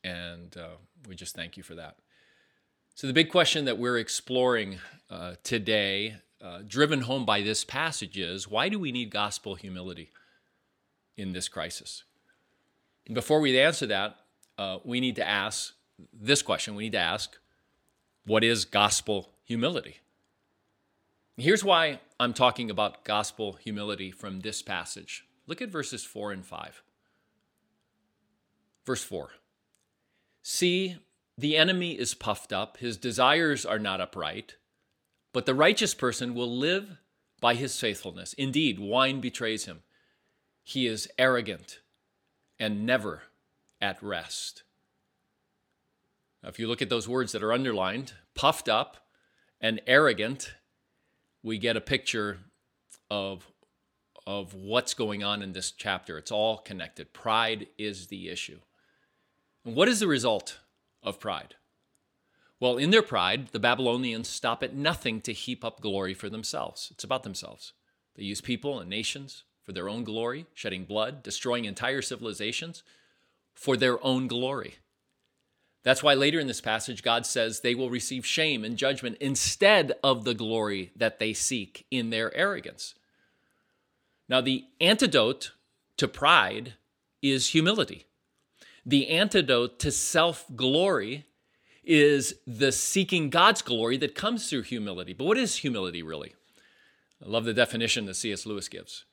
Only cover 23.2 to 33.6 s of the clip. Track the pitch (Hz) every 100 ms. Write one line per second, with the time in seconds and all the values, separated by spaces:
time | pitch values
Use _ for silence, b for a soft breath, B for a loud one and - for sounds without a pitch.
23.2 | 104 - 107 92 - 104 104 101 95 90
24.2 | 104 92 107 101 - 92 87 - 87 -
25.2 | _ _ - 170 247 165 135 113 - 107
26.2 | 104 98 92 80 78 - _ _ _ _
27.2 | _ _ _ _ _ _ _ _ _ _
28.2 | _ _ _ _ _ _ - 127 - 92
29.2 | 69 - _ _ _ _ _ _ _ _
30.2 | _ _ - - 180 180 190 175 _ _
31.2 | _ - 147 156 165 185 175 151 117 -
32.2 | - 101 - 98 107 - 120 104 123 117
33.2 | 127 156 165 135